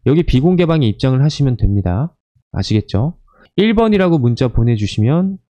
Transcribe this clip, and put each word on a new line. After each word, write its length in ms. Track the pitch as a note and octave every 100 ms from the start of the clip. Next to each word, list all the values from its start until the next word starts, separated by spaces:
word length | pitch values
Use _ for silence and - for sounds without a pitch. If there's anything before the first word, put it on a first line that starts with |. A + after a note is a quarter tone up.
여기 180 | - D3+
비공개 440 | E3+ B2+ D#3 F3+ E3+
방에 200 | D#3+ A#2+
입장을 340 | G2+ C3+ C3
하시면 340 | D3 - C#3+ A#2+
됩니다. 580 | G#2 G2+ F#2 F2+ D#3 - _ _ _
아시겠죠? 640 | - G2 G#2+ - F#2+ C#3 - _ _ - -
일 180 | G#3+
번이라고 440 | G#3+ A3+ G#3 F#3 E3
문자 300 | A#2+ A#2 C3
보내주시면 880 | A2+ A#2 A2+ G#2 - G#2+ D#3+ F#3+ F#3+ -